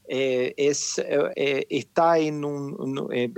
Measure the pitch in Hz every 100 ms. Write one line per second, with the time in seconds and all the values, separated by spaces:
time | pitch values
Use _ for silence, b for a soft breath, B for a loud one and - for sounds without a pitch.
0 | - 131 135 127 127 - 143 143 - -
1 | 156 143 160 - 139 135 - 147 - -
2 | 165 165 156 151 147 143 139 - 135 135
3 | - 123 123